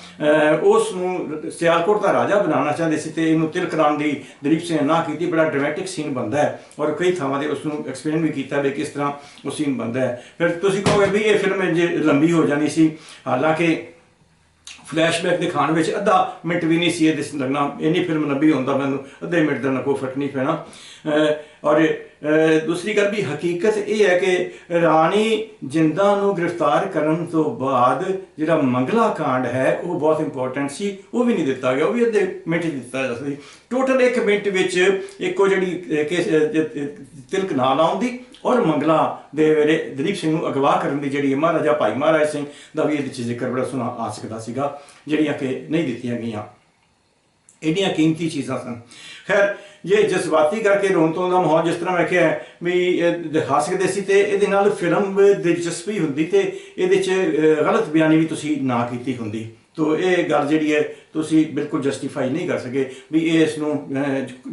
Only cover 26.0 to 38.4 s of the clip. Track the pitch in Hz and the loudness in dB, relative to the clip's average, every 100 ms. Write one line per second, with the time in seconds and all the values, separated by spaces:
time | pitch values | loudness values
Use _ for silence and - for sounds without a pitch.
26 | 202 202 202 170 170 - 147 156 - 156 | 2 2 2 0 -2 0 0 0 0 -2
27 | 151 170 135 160 143 123 135 127 127 139 | 0 0 0 0 0 -2 0 2 2 2
28 | 185 190 - - 160 156 131 127 131 226 | -2 -6 -8 -6 0 2 2 0 0 2
29 | 214 165 143 127 120 127 147 - 175 160 | 0 0 -2 -2 -2 0 0 0 -4 0
30 | 156 151 143 131 127 139 139 - 202 190 | 0 0 -2 -4 -6 -4 -6 -6 -6 -8
31 | - 233 240 196 139 123 127 135 180 240 | -4 -2 0 0 0 0 0 0 0 2
32 | 233 208 185 - 165 165 165 135 120 135 | 2 2 0 -4 -4 -4 -4 -6 -8 -6
33 | 127 120 139 143 - - - 254 262 254 | -4 -6 -8 -10 -12 -20 -6 -2 2 4
34 | 247 240 202 202 202 185 180 180 190 190 | 2 2 0 0 0 0 0 2 2 0
35 | - - 185 190 196 185 180 165 - 151 | -4 -6 -4 2 2 2 0 -4 -4 -2
36 | 147 175 156 156 151 156 151 147 143 - | 0 -2 2 2 2 0 -2 -4 -10 -10
37 | - 139 - 190 185 139 131 139 - 196 | -18 -20 -6 -4 -2 0 2 2 2 0
38 | 240 - - - | -4 -6 -14 -6